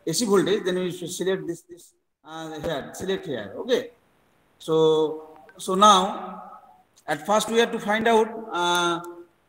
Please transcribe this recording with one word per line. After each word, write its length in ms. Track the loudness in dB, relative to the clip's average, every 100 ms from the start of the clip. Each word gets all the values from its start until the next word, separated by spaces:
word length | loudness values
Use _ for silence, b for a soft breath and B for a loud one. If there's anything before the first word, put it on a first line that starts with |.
| -6
A 80 |
C 100 | -2
voltage, 400 | 2 4 4 0
then 120 | 0 -2
we 140 | -4
should 200 | -6 -10
select 360 | -6 -4 -4 -6
this, 160 | -12
this, 300 | _ -20 -20 _ _ _
uh, 340 | -18 -14 -12 -8
here, 300 | -6 -6 -8
select 320 | -10 -6 -6 -4
here. 280 | -8 -8 -10
Okay. 320 | -2 -2 -2 _ _ _ _ _ _ _
So, 800 | -2 4 4 4 0 -4 -14 -20 -20 -14
so 160 | -4
now, 680 | 6 8 8 4 -4 -10 -14 -18 -20 -20 _ _ _ -8
at 200 | -6 0
first 240 | 0 2
we 80 | 0
have 140 | 0
to 60 | -2
find 300 | -2 0 4
out, 200 | 4 2 -4 -8
uh, 480 | -4 0 2 0 -2 -6 -18 -20 _